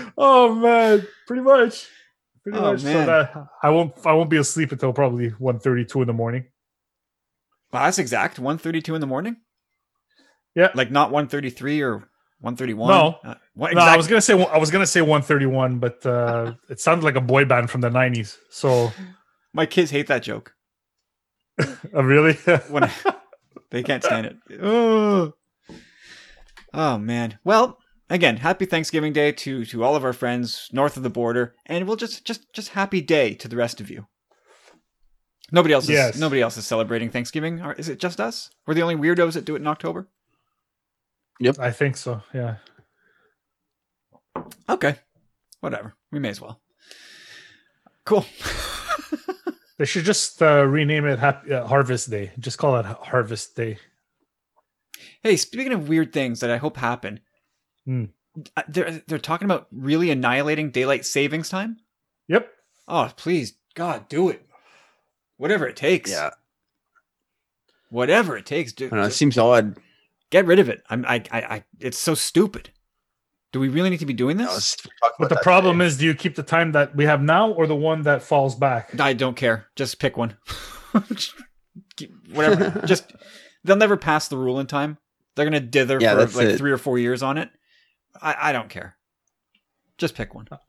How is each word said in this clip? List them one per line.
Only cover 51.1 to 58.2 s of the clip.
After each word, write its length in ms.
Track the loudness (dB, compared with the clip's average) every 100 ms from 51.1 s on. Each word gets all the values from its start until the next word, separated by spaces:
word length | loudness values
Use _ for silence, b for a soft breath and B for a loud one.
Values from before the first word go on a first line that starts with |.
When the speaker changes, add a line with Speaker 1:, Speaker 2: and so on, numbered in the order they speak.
| 0
Speaker 1:
Hap-, 320 | 0 0 -4
uh, 160 | -4 0
Harvest 420 | 0 0 -2 -6
Day. 220 | -8 -10 -12
Just 200 | -12 -4
call 180 | 0 0
it 80 | -2
Har-, 120 | -10
Harvest 540 | -4 -2 -2 -6 -12 -10
Day. 220 | -10 -10 _ _ _ _ _ _ _ _ _ _ _ B B B
Speaker 2:
Hey, 160 | 0 0
speaking 360 | 0 -8 -6
of 160 | -4 -2
weird 240 | -2 0
things 260 | -2 -4 -4
that 120 | -4
I 80 | -4
hope 180 | -4 -4
happen, 420 | -6 -4 -8 -14 _ _ _ _ _ _
Speaker 1:
Hmm. 200 | -8 -6 -8 _